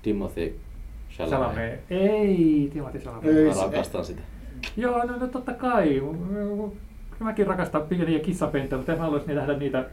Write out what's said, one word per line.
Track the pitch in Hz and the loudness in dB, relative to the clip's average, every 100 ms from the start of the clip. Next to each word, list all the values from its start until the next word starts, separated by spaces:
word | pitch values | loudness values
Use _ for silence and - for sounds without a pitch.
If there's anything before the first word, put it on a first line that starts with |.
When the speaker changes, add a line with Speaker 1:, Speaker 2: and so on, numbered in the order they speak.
Speaker 1:
Timothy | 110 101 90 85 82 - - - - - - | 0 -2 -2 -4 -4 -6 -12 -14 -12 -12 -14
Chalamet. | - 165 135 | -6 -2 0
Speaker 2:
Chalamet. | 120 110 113 - - | 0 -2 -4 -6 -4
Ei, | 180 196 214 202 185 160 151 143 | 2 4 4 4 6 6 6 2
Timothy | 156 131 123 | -2 -8 -8
Chalamet. | 123 117 156 156 | -10 -2 4 8
Speaker 3:
Ei, | 156 | 8
Speaker 1:
Mä | |
Speaker 3:
se | - | 4
Speaker 1:
rakastan | 190 - - 92 82 | 0 0 -2 -4 -6
sitä. | - - - - - - - | -8 -12 -14 -14 -10 -8 -2
Speaker 2:
Joo, | 247 240 240 | 0 2 0
no, | 247 | -2
no, | 254 | -4
totta | 254 254 | -4 -6
kai. | - 254 233 160 135 139 165 180 202 208 202 208 - - - - - | -4 2 4 4 2 0 -4 -4 -4 -2 -4 -6 -8 -14 -14 -14 -6
Mäkin | 220 214 196 | -4 0 2
rakastan | 180 - 151 | 2 0 0
pieniä | 151 180 160 156 | 0 0 2 2
kissapenttejä, | 160 - 151 180 135 135 | 2 0 0 0 0 -2
mutta | 131 | -2
en | 160 | 0
mä | |
haluaisi | 165 147 160 | 0 0 0
nähdä | 143 139 139 | -2 0 0
niitä | 139 131 127 | 0 -2 -4